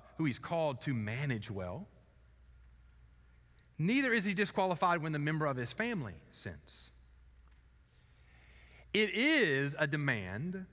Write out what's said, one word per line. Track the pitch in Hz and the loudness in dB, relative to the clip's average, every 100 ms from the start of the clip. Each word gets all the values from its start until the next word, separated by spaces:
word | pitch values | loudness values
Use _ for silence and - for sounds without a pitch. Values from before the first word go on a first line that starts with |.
| - - | -12 -4
who | |
he's | 160 113 | -2 -2
called | - 170 156 127 | -4 -2 -2 -2
to | 151 | -4
manage | 120 107 120 143 113 104 | -4 -4 -4 -2 -4 -4
well, | 98 90 117 202 - - - - - - - - - - - - - - - - - - - | -8 -6 -8 -12 -20 -20 -20 -20 -20 -20 -20 -20 -20 -20 -20 -20 -20 -20 -20 -20 -20 -18 -2
neither | 165 262 262 | 2 4 4
is | 233 | 2
he | 196 | 2
disqualified | 185 202 - 190 170 180 170 | 0 0 2 0 4 4 4
when | 160 | 0
the | 151 | 0
member | 147 156 | 0 2
of | 151 127 | 0 0
his | 120 | -4
family | - 233 214 113 80 - | -4 -4 -2 -6 -10 -16
sins. | - 104 76 - - - - - - - - - - - - _ - - - - - - - - - - | -10 -10 -10 -16 -18 -18 -20 -20 -20 -20 -20 -20 -20 -20 -20 _ -20 -20 -20 -20 -20 -20 -20 -20 -20 -4
It | 202 214 | 2 2
is | 208 277 320 180 135 143 156 | 2 4 4 4 4 0 0
a | 151 | 0
demand | 147 143 113 90 101 175 190 185 | 0 0 0 -2 -6 -6 -6 -10